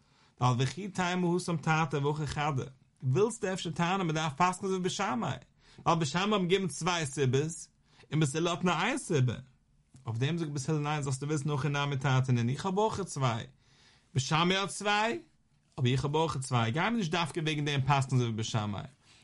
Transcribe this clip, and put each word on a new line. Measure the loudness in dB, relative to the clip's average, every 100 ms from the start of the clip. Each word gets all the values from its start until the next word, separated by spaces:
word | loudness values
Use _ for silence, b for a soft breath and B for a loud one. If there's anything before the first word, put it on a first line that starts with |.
| b b b b
Weil | 2 2
wir | 0
hier | -2 -8
teilen, | -2 0 2
wo | 2 0
es | 0
am | -2
Tat | 2 2 2
der | 0
Woche | 0 0 -4
gerade. | -2 0 -2 -4 -12 _ _
Willst | 0 2 2 0
du | -4
öfter | -2 -4
tun, | -2 0 2
aber | 0
darf | 0 -2 2
passen, | 2 2 -2
so | -2
wie |
Beschamai? | -2 -2 -2 -2 -4 -6 -12 B B B
Weil | 0 2
Beschamai | 2 0 2 2
haben | 2
gegeben | 2 0
zwei | -4 -2 -2 -2
Sibbes, | 0 2 2 0 -6 -14 _ b b b
und | 0
bis | 2
Hillel | 2 0
hat | 0
nur | 0 2
ein | 0 -2
Sibbe. | 0 2 2 -2 -10 _ _ _ _ -16
Auf | -8 -2
dem | -2 0
sagt | -4
bis | -4 -2
Hillel, | -2
nein, | 0 -2
sagst | -2 -4
du, | -2
willst | -2 0
noch | -2
in | -2
Name | 0 -2 0
Tat, | 2 2 4
denn | 2 2
ich | -2
habe | -2 2
auch | 0 0 -6
zwei. | -2 -2 -2 -6 -16 b b b b b
Beschamai | -4 0 2 2 2
hat | -2
zwei, | -2 0 2 2 -2 -8 _ _ _ _ 0
aber | 2
ich | 2
habe | 0 0
auch | 0 -2
zwei. | -2 2 2
Gar | 2 0
nicht | 0 0
darf, | 0 -2
wegen | -2 -2 0
dem | 0 0
passen, | 4 4 4 2
so | 2
wie |
Beschamai. | -2 -2 -2 -2 -4 -8 -16 b b